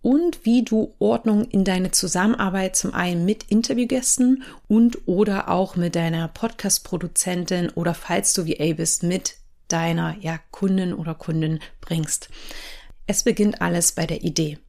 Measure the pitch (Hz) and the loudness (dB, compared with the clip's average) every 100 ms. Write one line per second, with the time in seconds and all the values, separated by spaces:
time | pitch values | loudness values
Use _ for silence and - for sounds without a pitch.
0 | 233 277 349 311 220 240 226 220 - - | 4 2 2 0 2 2 4 0 0 0
1 | 208 233 226 208 220 196 190 185 185 - | 0 2 2 2 2 2 2 2 0 0
2 | 185 180 202 226 196 190 190 - - - | 0 2 2 2 0 0 0 -2 -2 -2
3 | 180 175 175 214 - 208 233 240 240 262 | -2 0 0 0 2 0 2 0 0 0
4 | 254 - 247 262 - - - 214 233 - | 0 2 4 4 0 -20 2 6 6 4
5 | - 185 208 196 - 180 190 180 175 170 | -2 2 2 0 0 0 2 0 0 0
6 | 165 165 165 - 226 - 202 - - 175 | 0 -2 -4 -4 -6 -4 -2 -2 -2 -6
7 | 175 - - 180 170 180 170 - 170 165 | -4 -4 -2 -2 -2 -2 -2 -2 -2 -4
8 | - 180 196 - 160 - 156 160 165 - | -2 -2 0 -2 -2 -2 -2 0 -2 0
9 | 175 180 - - - _ - 165 165 165 | 0 -2 -4 -10 -20 _ -2 0 2 0
10 | 165 160 160 160 - - 196 190 180 175 | -2 -4 -6 -8 -12 -4 0 0 0 -4
11 | 160 156 - 160 156 160 - - - 165 | -6 -6 -4 -2 0 -4 -8 -18 -4 -4
12 | 156 - - - - - - - - - | -2 -6 -8 -16 -14 -14 -14 -16 -18 -14
13 | - - - - 208 - 175 170 170 - | -2 0 2 2 2 2 -2 2 0 0
14 | 165 165 170 160 156 151 | -4 -2 -2 -2 -2 -6